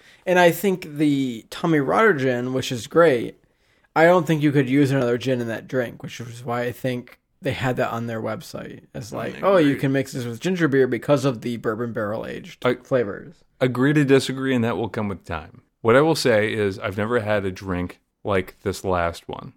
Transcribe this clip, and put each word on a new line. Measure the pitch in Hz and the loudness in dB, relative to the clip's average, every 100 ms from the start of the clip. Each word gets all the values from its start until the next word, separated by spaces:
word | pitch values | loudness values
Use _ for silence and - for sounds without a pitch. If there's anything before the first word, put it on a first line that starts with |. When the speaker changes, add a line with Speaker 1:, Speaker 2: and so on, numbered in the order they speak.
| _ _ - | _ _ 0
Speaker 1:
And | 180 | 4
I | 175 | 6
think | - 202 185 160 147 | 4 0 -2 -6 -2
the | 151 139 131 113 - | 0 2 -2 -6 -12
Tommy | - 175 156 | -4 0 2
Rotter | 139 190 220 | 2 4 4
gin, | 151 131 120 123 | 2 0 0 -2
which | 131 - | -4 -4
is | 127 - | -6 0
great, | 156 170 123 - - _ _ _ _ _ 151 | 4 4 4 -2 -10 _ _ _ _ _ 4
I | 165 | 6
don't | 180 165 | 6 4
think | 156 | 2
you | 147 | 2
could | 139 123 | 2 2
use | 139 139 | 2 2
another | 135 120 120 | 2 0 0
gin | 123 123 | 0 -2
in | 117 | -2
that | 107 - | -6 -4
drink, | 127 117 - | -4 -4 -8
which | - - | -14 -14
is | 120 120 | -14 -12
why | 123 120 | -6 -4
I | 120 | -4
think | 120 131 123 - - _ _ | -4 -6 -6 -8 -20 _ _
they | 139 | -6
had | - 127 123 | -4 -2 -2
that | 110 | -2
on | 113 117 | -4 -6
their | 113 | -6
website. | 110 110 - - - - - | -6 -8 -12 -14 -14 -16 -16
It's | 135 107 | -14 -12
Speaker 2:
I | - | -10
Speaker 1:
like, | 143 127 | -10 -4
Speaker 2:
agree. | 185 | 2
Speaker 1:
"Oh, | 190 | 4
you | 147 131 | 4 2
can | 139 | 0
mix | 135 131 | 0 -2
this | 139 120 | -6 -8
with | 113 | -6
ginger | 175 185 156 | -4 0 2
beer | 135 127 | 4 2
because | 117 - 143 135 | 0 0 2 2
of | 113 | -2
the | 120 113 | -6 -4
bourbon | 120 110 120 | -4 -4 -6
barrel | 113 104 113 123 | -4 -4 -6 -8
aged | - 175 - | -12 -14 -4
Speaker 2:
I | 127 123 | -2 -2
Speaker 1:
flavors." | - 131 101 - - - _ _ | 0 0 0 -6 -14 -20 _ _
Speaker 2:
Agree | 131 123 139 | -2 2 4
to | 151 135 | 4 6
disagree, | 135 - 131 135 | 4 4 -4 -2
and | 127 | 0
that | 113 98 | 0 -2
will | 113 | -4
come | 117 104 | -4 -6
with | 90 - | -6 -8
time. | 80 80 - _ _ | -10 -10 -20 _ _
What | 113 127 | 4 4
I | |
will | 160 151 | 4 2
say | 131 107 107 | 2 2 2
is | 110 101 104 | 0 -2 -2
I've | 107 98 | -6 -4
never | 107 120 | -2 0
had | 104 104 | 0 0
a | 98 | -2
drink | 92 95 90 90 - _ _ | -6 -6 -4 -4 -10 _ _
like | 107 95 92 - | -2 -2 -2 -6
this | 101 92 98 | -6 -4 -2
last | 90 85 82 - | 0 0 -4 -12
one. | - - | -14 -16